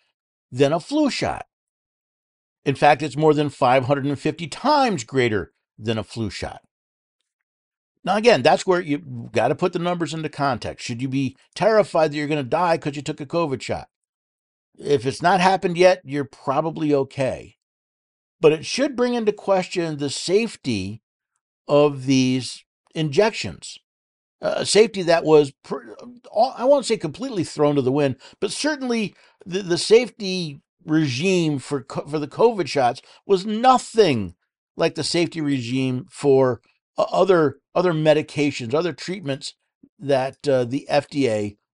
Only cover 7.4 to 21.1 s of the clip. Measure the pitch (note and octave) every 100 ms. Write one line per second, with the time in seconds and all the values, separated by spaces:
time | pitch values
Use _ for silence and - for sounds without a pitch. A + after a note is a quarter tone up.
7.4 | _ _ _ _ _ _ E3+ G#3 A#3 E3+
8.4 | C3 F#3 - F3+ F3+ C#3+ C3+ A#2+ A#2+ A2+
9.4 | A#2 D3 F3+ F3+ F3 F3 D#3 D#3+ D#3 -
10.4 | C#3+ A2+ - - - A#2 C3 C3+ C3+ -
11.4 | _ - G3+ A3 - F3 D#3+ D3 C#3+ D3+
12.4 | B2+ D#3 E3+ E3 D3+ C#3+ C#3 - C#3+ E3+
13.4 | D#3+ B2+ - F2 - _ _ _ _ _
14.4 | _ _ _ - - C#3+ B2+ - E3 F#3
15.4 | F#3 F#3+ F#3+ E3+ F3+ F3+ C3 C#3+ C3+ -
16.4 | - C3+ D#3+ D#3+ D#3 C#3+ C#3 - C3 E2
17.4 | - _ _ _ _ _ _ _ _ _
18.4 | D#3 D#3 C3+ - D4 A#3 B3 A#3+ G#3+ G#3
19.4 | - G3 F3+ F3+ E3 D3 C#3+ - - G3
20.4 | A3+ - D3 G#2+ F#2+ A2 _